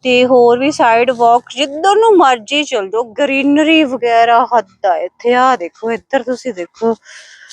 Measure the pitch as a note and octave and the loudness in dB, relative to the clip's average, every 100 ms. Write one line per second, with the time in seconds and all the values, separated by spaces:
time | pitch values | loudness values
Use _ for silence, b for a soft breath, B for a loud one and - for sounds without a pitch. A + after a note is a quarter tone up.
0 | B3+ B3 B3 B3+ A#3+ A#3+ C#4 D4+ B3+ A3+ | -4 -4 0 2 2 2 -2 0 0 2
1 | B3 A#3 A#3 A#3+ - B3 C#4+ D4 F#4+ G4+ | 0 0 2 2 -2 -6 -6 -2 0 2
2 | A4+ F#4+ C#4+ B3 G#3 C#4+ D4 B3 G3 A3 | 4 4 4 0 -2 -4 -4 -6 -4 -6
3 | A#3+ G#3 C#4+ C4+ C#4 C#4+ D4+ D#4+ C#4+ B3+ | -6 -4 -2 0 0 0 2 2 0 -2
4 | A#3+ A#3 A#3 A#3 A#3+ A#3+ G3 _ G3 F3 | 0 2 4 2 2 -2 -2 _ -2 -2
5 | F3+ _ A#3+ B3 B3+ B3 E3+ _ A3+ A3 | -4 _ -2 2 2 0 -4 _ -8 -8
6 | _ C4 A#3+ B3 C4 F#3 E3+ - A3+ A3 | _ -6 -4 -8 -8 -10 -12 -4 -4 -4
7 | B B B B B | B B B B B